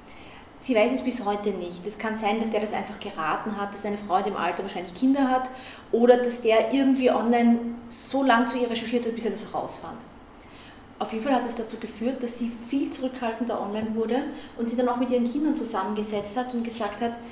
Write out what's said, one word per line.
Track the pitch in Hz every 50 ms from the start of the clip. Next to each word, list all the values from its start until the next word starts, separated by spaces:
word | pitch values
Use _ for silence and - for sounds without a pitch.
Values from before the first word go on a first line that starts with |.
| - - - - - - - - - - - -
Sie | - - 247
weiß | 214 220 247
es | 269 254
bis | - 254 233 - 202
heute | 202 208 208 208 208
nicht. | 190 180 175 175 175 - -
Es | 208 202 -
kann | - 220 214
sein, | 220 220 202 214 226
dass | 226 -
der | 214 208
das | 214 214
einfach | - 185 - - 208 -
geraten | - 196 - 165 156 151 185 - - 220 208 202
hat, | 202 196 202
dass | - -
eine | 208 208 208
Frau | - - 175
in | 196 202
dem | 208 -
Alter | - 170 175 180 -
wahrscheinlich | 185 - - 185 180 - -
Kinder | - 262 262 277 277 269 254
hat | 254 254 254 - - - - - - - - -
oder | - 233 240 240 247
dass | 240 240 240 - -
der | - 220 220 226 220 -
irgendwie | 254 277 262 269 262 262 254 -
online | - 220 220 233 240 240 240 233 233 233 - - - - - -
so | - - - - 262 269
lang | 269 262 233 240 247
zu | 247 262
ihr | 247 247 233
recherchiert | 226 - 226 220 247 233 226
hat, | 226 -
bis | - 233
er | 208
das | 190 - -
herausfand. | - - 139 135 - - - - 165 - - - - - - - - - - - - - - - - - - - - - -
Auf | 214 -
jeden | 226 220 220
Fall | 285 262
hat | 240 240
es | 226 -
dazu | - 220 - 233
geführt, | - - 208 - - 226 254 269 -
dass | 240 233 - -
sie | 240 226 - - - -
viel | 277 277 - -
zurückhaltender | - - 262 254 - - 247 226 226 - 240 233 208 -
online | 196 202 208 220 226 226 220
wurde | 220 220 214 240 277 294 - - - - - -
und | - 233 233
sie | 240
dann | 254 247 247
auch | 240
mit | 247 262 240
ihren | 247 240 233 240
Kindern | - 294 311 294 -
zusammengesetzt | - 226 - - 190 190 208 214 208 214 - 214 202 202 - -
hat | 247 247 247 247
und | 233 226
gesagt | 233 - - 214 202 - -
hat, | 240 233 - - - -